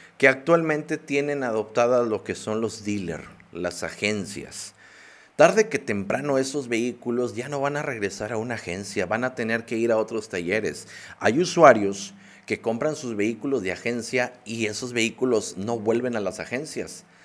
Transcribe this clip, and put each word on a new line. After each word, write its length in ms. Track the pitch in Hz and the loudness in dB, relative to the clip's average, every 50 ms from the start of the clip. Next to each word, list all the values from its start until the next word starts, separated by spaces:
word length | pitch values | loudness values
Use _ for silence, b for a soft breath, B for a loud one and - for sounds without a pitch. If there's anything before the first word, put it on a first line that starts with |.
| B B B | B B B
que 120 | - 131 135 | 4 6 6
actualmente 680 | 131 131 - 165 170 165 165 156 151 151 147 - 156 | 6 4 2 4 4 4 4 2 0 -2 -2 -4 -6
tienen 460 | 147 - - 139 139 143 147 143 143 | -6 -4 -2 -2 0 0 0 -2 -2
adoptada 600 | 131 120 110 110 104 - - 120 120 120 127 123 120 | -2 -2 0 -2 -2 0 2 2 4 4 4 4 2
lo 200 | 113 107 95 - | 2 0 -4 -4
que 100 | - 90 | -6 -8
son 280 | - - 107 110 113 | -6 -4 -4 -2 -2
los 220 | 113 104 - - 101 | -2 -4 -4 -6 -4
dealers, 400 | 104 104 101 90 82 80 73 69 - - - - - | -4 -4 -2 -4 -6 -8 -8 -10 -14 -18 -20 -20 -14
las 300 | - 85 90 87 - - | -8 -6 -4 -4 -4 -4
agencias? 920 | 87 80 - - 104 104 107 104 90 - - - - - - - - - - B B B B B B B B B B B B | -8 -8 -6 -2 -2 -2 0 -2 -4 -6 -8 -12 -12 -14 -14 -14 -14 -14 -16 B B B B B B B B B B B B
Tarde 320 | - 151 180 190 220 214 220 | 6 6 6 6 4 2 2
que 100 | - - | 0 -4
temprano 600 | - - 104 101 95 101 110 127 139 147 139 135 | -2 -2 -2 -2 -2 -2 -2 -2 0 0 0 0
esos 300 | 135 135 143 147 127 117 | 0 0 -2 -4 -4 -2
vehículos 680 | 117 113 120 123 117 - - 123 120 123 123 113 101 | 0 0 0 -2 -4 -6 -6 -4 -2 0 -2 -2 -4
ya 160 | 113 123 143 | -6 -8 -6
no 100 | 147 139 | -4 -2
van 160 | 135 143 143 | -2 -2 -2
a 60 | 147 | -2
regresar 500 | 151 151 123 110 101 95 - - 107 107 | -4 -4 -4 -4 -4 -4 -4 -4 -6 -4
a 60 | 120 110 | -4 -4
una 160 | 113 123 117 | -4 -4 -6
agencia, 500 | 104 - 87 87 98 101 98 - 101 92 | -6 -6 -6 -6 -6 -6 -6 -2 -2 -2
van 200 | 85 107 117 127 | 0 0 0 -2
a 100 | 131 127 | -2 -2
tener 320 | - 113 110 113 117 113 | -4 -2 -2 -2 -2 -2
que 100 | - 117 | -2 -2
ir 160 | 113 117 117 | 0 2 2
a 60 | 110 110 | 4 2
otros 320 | 107 - 113 110 - - | 2 0 -2 -8 -6 -6
talleres. 580 | 98 90 85 87 101 110 104 80 73 - - B B B B B B B | -6 -4 -2 0 0 0 0 -2 -4 -6 -12 B B B B B B B
Hay 220 | - 107 113 156 | 2 4 4 4
usuarios 760 | 180 170 - 175 160 139 117 107 98 98 98 - - - - B B B B B B | 2 2 6 10 10 10 10 10 6 0 -2 -4 -8 -14 -16 B B B B B B
que 140 | - 107 - | -6 -4 -4
compran 360 | - 113 113 120 143 156 151 | -2 -2 -2 -2 -2 -2 -4
sus 200 | 147 131 120 110 | -4 -6 -6 -2
vehículos 460 | 101 104 113 117 110 - 139 135 117 | 0 0 0 0 -2 -2 -2 -2 0
de 100 | 92 92 | 0 -2
agencia 640 | 90 - - 117 120 117 113 - 131 123 123 120 - - - | -4 -4 -4 -4 -4 -4 -4 -2 0 0 0 -2 -4 -12 -12
y 220 | 107 117 113 110 | -8 -4 -2 -2
esos 260 | 104 104 - 127 123 | -2 -2 -4 -6 -4
vehículos 640 | 120 117 113 113 110 - 127 127 117 104 98 - - | 0 0 0 0 0 0 2 2 2 2 2 -2 -8
no 220 | 92 98 117 117 113 | -6 -4 -4 -4 -2
vuelven 380 | 101 113 113 120 123 123 117 | 0 2 2 2 2 0 -2
a 40 | 107 | -2
las 200 | 101 92 87 - | -2 -4 -4 -6
agencias 640 | 85 - 120 131 151 - - 117 87 - - - - b b b b | -8 -6 -6 -6 -6 -6 -8 -8 -8 -10 -12 -18 -20 b b b b